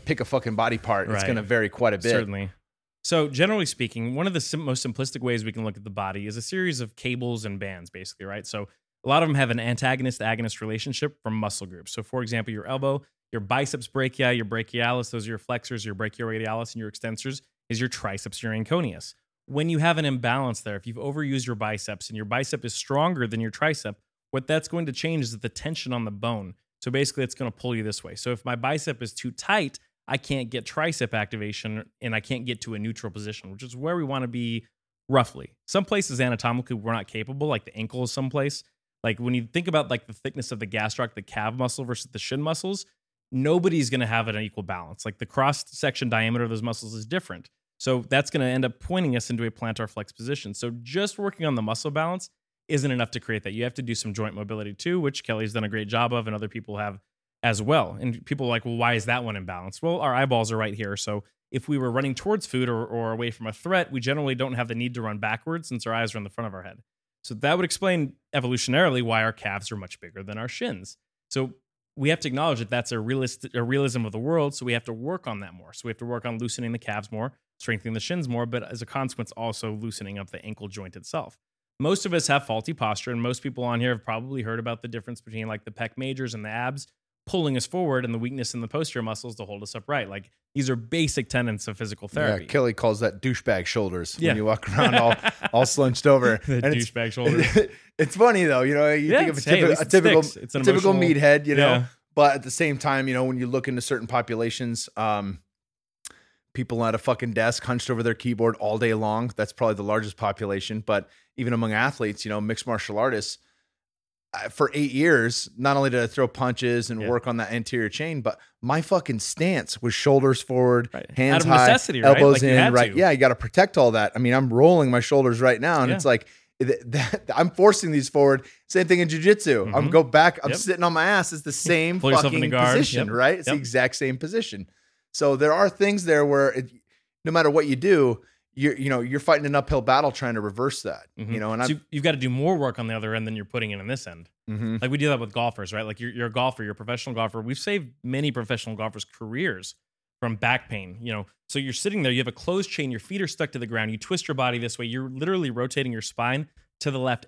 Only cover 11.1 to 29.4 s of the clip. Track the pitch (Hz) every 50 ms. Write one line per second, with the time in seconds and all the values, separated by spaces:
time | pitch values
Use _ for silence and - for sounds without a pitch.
11.1 | - _ _ 110 110 110 110 101 - - 98 90 90 85 82 - - 113 107 -
12.1 | - 127 123 110 117 113 107 113 110 107 - 117 131 135 135 139 135 139 135 _
13.1 | _ _ _ _ - 113 101 98 123 131 139 - - 135 117 - _ 135 131 127
14.1 | 123 - 131 123 123 120 110 98 113 113 110 - - 120 117 120 123 127 117 -
15.1 | - 117 104 110 113 104 - - 123 117 - - 127 113 101 107 101 95 110 107
16.1 | - - 117 113 110 110 110 110 110 113 113 - - 113 110 107 - - - 113
17.1 | 110 107 - 135 135 139 _ _ _ _ _ _ 117 113 127 127 - - - 104
18.1 | 98 95 - 104 - - - 113 110 110 110 - 160 175 165 117 85 - - -
19.1 | - _ _ _ _ _ _ _ 135 143 156 165 170 151 156 170 170 156 156 143
20.1 | 135 123 120 120 120 135 135 127 113 - - 110 101 98 - 117 113 120 - 139
21.1 | 143 156 151 139 135 131 117 123 120 104 113 107 107 101 - - 104 92 - -
22.1 | 110 107 107 101 120 127 139 - - 120 - 120 - - - - 135 143 156 175
23.1 | 180 143 123 110 110 113 113 110 - - 151 156 151 - - 107 101 _ _ _
24.1 | _ _ _ _ - 131 127 - 156 160 151 - - 170 170 147 127 - - 165
25.1 | 165 156 131 113 113 104 - 113 - - - 147 165 - - 127 123 120 113 107
26.1 | 104 98 110 117 117 107 98 90 98 _ _ _ _ _ - 131 123 135 139 135
27.1 | - - 131 120 - - 131 117 - _ - 123 120 113 107 107 101 - - 85
28.1 | 85 - - 123 123 113 _ 127 123 120 117 131 151 147 - 160 135 113 123 110
29.1 | - - - 127 - -